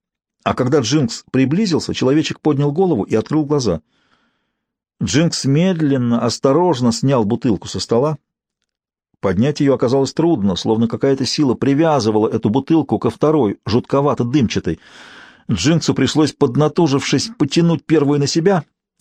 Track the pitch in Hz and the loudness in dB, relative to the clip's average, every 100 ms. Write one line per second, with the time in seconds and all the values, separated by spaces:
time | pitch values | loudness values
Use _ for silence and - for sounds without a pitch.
0 | _ _ _ _ - - 127 147 113 156 | _ _ _ _ -4 -2 0 0 2 0
1 | 120 - - 131 131 170 220 135 - - | -2 -6 -4 0 0 0 0 -2 -4 -2
2 | 127 151 - - 156 139 147 147 190 123 | 0 0 0 -2 -2 0 0 0 0 0
3 | 92 110 - 151 143 147 113 82 _ _ | 0 -2 0 -2 0 -2 -2 -4 _ _
4 | _ _ _ _ _ _ _ _ _ - | _ _ _ _ _ _ _ _ _ -8
5 | 92 135 165 - 135 143 185 170 151 135 | -2 0 0 -2 0 2 2 0 0 0
6 | 120 117 117 - 139 147 180 127 123 113 | 0 0 -2 0 0 2 2 2 0 0
7 | 135 135 104 117 131 92 - 95 - 117 | 0 0 0 -2 -2 -2 -4 -10 -2 0
8 | 147 151 _ _ _ _ _ _ _ _ | 0 -4 _ _ _ _ _ _ _ _
9 | _ _ 98 92 135 147 139 131 127 135 | _ _ -4 0 0 0 0 2 2 0
10 | 135 - 170 151 101 87 113 113 117 110 | 0 0 0 2 0 -2 -2 0 0 0
11 | 139 139 127 - 139 110 131 139 165 147 | -2 0 -2 -2 0 0 0 2 2 2
12 | 110 107 110 113 113 131 - 160 - 107 | 0 0 0 0 0 -2 0 0 0 -2
13 | 123 - 147 156 107 - - 117 - 139 | -2 -2 0 2 0 -2 -2 -2 0 0
14 | 143 123 120 143 110 101 90 80 - - | 0 -2 0 0 0 -2 -6 -8 -10 -20
15 | - - - - - 92 117 165 - 135 | -20 -20 -20 -20 -6 -2 0 0 0 0
16 | 131 147 143 - 139 127 151 165 160 135 | 0 2 0 0 -2 2 0 2 2 0
17 | - 143 - - 156 170 170 165 - 156 | 0 -2 -2 -4 -2 2 2 0 0 0
18 | 139 147 139 165 165 185 - _ _ _ | 2 0 0 0 2 0 -2 _ _ _